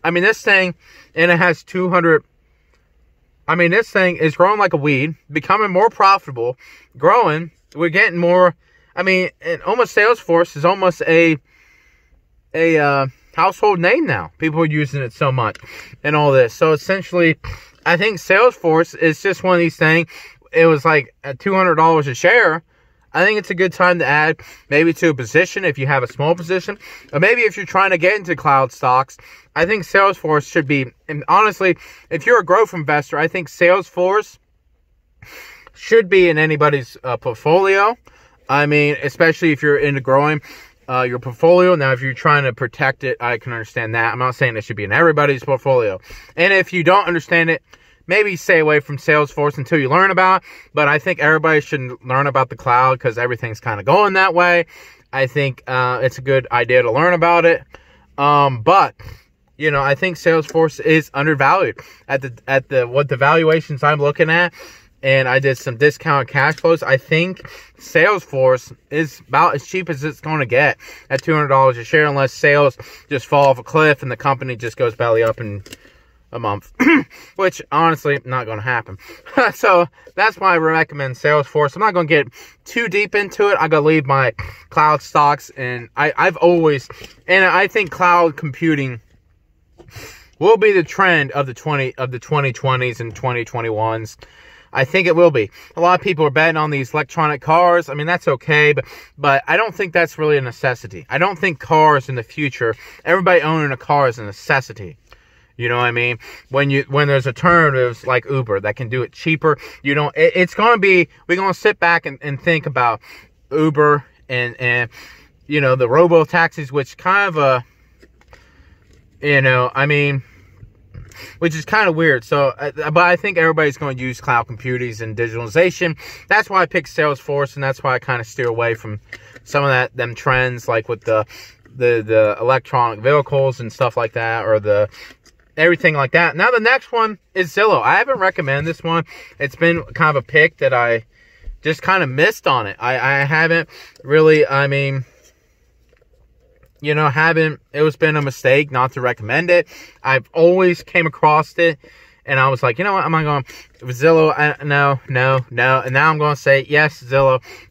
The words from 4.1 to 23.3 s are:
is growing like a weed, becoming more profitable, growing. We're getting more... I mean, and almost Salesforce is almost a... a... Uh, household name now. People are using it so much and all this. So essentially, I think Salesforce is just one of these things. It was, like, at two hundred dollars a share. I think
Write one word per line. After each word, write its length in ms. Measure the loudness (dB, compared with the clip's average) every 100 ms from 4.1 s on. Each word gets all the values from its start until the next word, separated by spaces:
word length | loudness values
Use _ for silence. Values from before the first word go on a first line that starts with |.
| 0
is 180 | -4 2
growing 240 | 2 2
like 140 | 0
a 40 | 0
weed, 380 | 0 0 -2 -8 _
becoming 400 | -8 -2 0 2
more 180 | 2 0
profitable, 680 | 4 4 4 -2 -6 -6 -6 -20 -20 _ 0
growing. 540 | 2 4 2 -2 -6 _ _ -4
We're 140 | -2
getting 280 | 2 0 0
more... 380 | 2 4 2 0 _ _ _ -6
I 80 |
mean, 260 | -2 -2 -2 _
and 200 | -8 -6
almost 340 | -4 -2 0 2
Salesforce 600 | 2 0 0 0 0 -2
is 80 | -2
almost 380 | 0 -2 -2
a... 340 | 0 4 4 0 _ _ _ _ _ _ _ _ _ _ _
a... 260 | -2 0 2
Uh, 280 | 0 0 -2 _ _ 0
household 420 | 0 2 0 2
name 280 | 2 0 0
now. 240 | -4 -6 _
People 220 | -4 -2
are 40 | -2
using 360 | -2 -4 -6
it 120 | -10
so 180 | -4 -2
much 260 | 0 -4 -6 -20 -20 -20 -8
and 120 | -2 2
all 160 | 4
this. 220 | 4 4 2
So 180 | 0
essentially, 640 | 0 -2 -6 -2 0 2 0 -8 -16 -20 _ -2
I 100 | 0
think 220 | 0 -4
Salesforce 800 | 0 4 4 2 0 0 0 -2
is 240 | -2 -2
just 220 | -4 -2
one 100 | 0
of 60 | 0
these 180 | 0 0
things. 320 | 2 2 -2 -12 -20 -20 _
It 140 | 2 4
was, 180 | 4
like, 300 | 2 0 -2 _
at 160 | -16 -8
two 140 | -2
hundred 220 | 0 2 4
dollars 320 | 4 2 0
a 80 | 0
share. 480 | 2 4 2 0 _ _ _ _ _
I 100 | 0
think 140 | 0